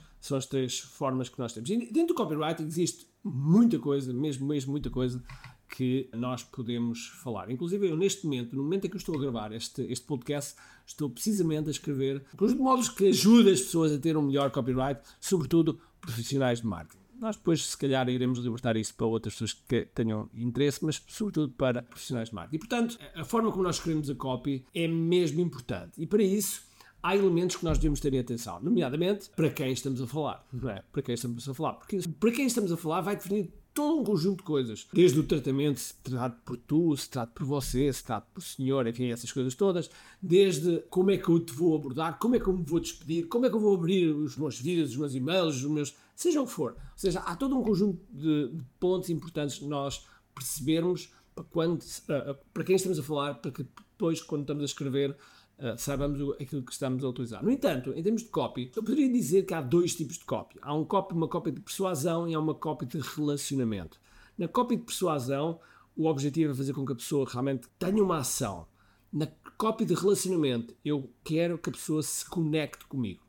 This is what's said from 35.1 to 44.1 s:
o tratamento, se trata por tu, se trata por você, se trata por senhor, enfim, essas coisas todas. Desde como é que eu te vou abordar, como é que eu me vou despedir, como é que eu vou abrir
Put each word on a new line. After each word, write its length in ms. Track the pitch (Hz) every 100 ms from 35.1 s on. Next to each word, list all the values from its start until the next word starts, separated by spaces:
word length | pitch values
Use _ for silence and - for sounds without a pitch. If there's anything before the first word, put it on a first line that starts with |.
| 139
o 40 |
tratamento, 580 | 147 160 135 135 147 135
se 120 | - -
trata 420 | - 127 127 117 -
por 100 | 123
tu, 400 | - 151 170 139
se 140 | -
trata 240 | 135 117
por 120 | - 135
você, 460 | 143 131 120 143
se 140 | 123 -
trata 200 | 110 -
por 80 | -
senhor, 460 | - - 131 135 117
enfim, 200 | 117 127
essas 220 | 117 117
coisas 240 | - 127
todas. 360 | 127 196 175 151 - - -
Desde 580 | 190 175 196 160 170 165 -
como 220 | 180 185
é 60 | 190
que 100 | 175
eu 140 | 170
te 100 | 165
vou 240 | 131 175 156
abordar, 420 | 139 123 160 -
como 200 | 226 247
é 20 |
que 80 | -
eu 60 |
me 100 | 185
vou 160 | 151 165
despedir, 480 | - - 135 165 165
como 180 | 240 254
é 40 |
que 60 | 208
eu 40 |
vou 160 | 208 196
abrir 320 | 165 190 170